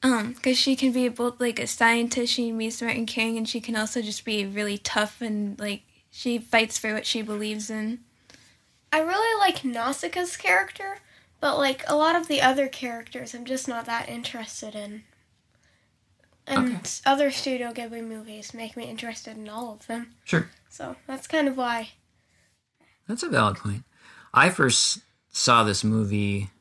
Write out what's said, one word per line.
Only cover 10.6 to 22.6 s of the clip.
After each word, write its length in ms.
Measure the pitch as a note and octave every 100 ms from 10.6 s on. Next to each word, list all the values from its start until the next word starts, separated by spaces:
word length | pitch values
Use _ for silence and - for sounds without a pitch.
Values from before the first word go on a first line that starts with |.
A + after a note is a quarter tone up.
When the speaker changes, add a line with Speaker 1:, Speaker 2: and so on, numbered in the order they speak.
| F#4+ - G4 G4 _ - _ _
Speaker 2:
but, 160 | C#4+ C#4
like, 260 | C#4 C4+ -
a 80 | D4
lot 180 | D#4 E4+
of 120 | E4
the 120 | C#4+
other 260 | B3+ C4 C#4
characters 640 | - B3+ A#3 A#3 B3+ A#3+
I'm 100 | A#3+
just 240 | A#3+ C4 C4+
not 180 | A#3 A#3
that 200 | A#3 -
interested 680 | A#3 A#3+ A#3+ A3 - A3 G#3+
in. 280 | G#3 G#3+ - _ _ _ _ _ _ _ _ _ _ _ _ _ -
And 280 | C4+ B3+ G3+
Speaker 3:
Okay. 40 | - - -
Speaker 2:
other 240 | C#4 C#4+
Studio 400 | C4+ - B3+ A#3+
Ghibli 300 | A#3 A#3 A#3 A3+
movies 480 | A3 A3 G#3+ G#3+
make 220 | A#3 A3+ A#3
me 100 | A#3
interested 520 | A3+ A#3+ A3 - A3
in 100 | G#3+
all 240 | G#3+ A#3+
of 120 | G#3+ -
them. 280 | A#3 A#3 -
Speaker 3:
Sure. 260 | - E3 E3+ _ _
Speaker 2:
So 260 | - - - -
that's 200 | C4+ -
kind 200 | D#4+ C#4+
of 100 | C4
why. 320 | B3 A#3 A3+ - _ _ _ _ _ _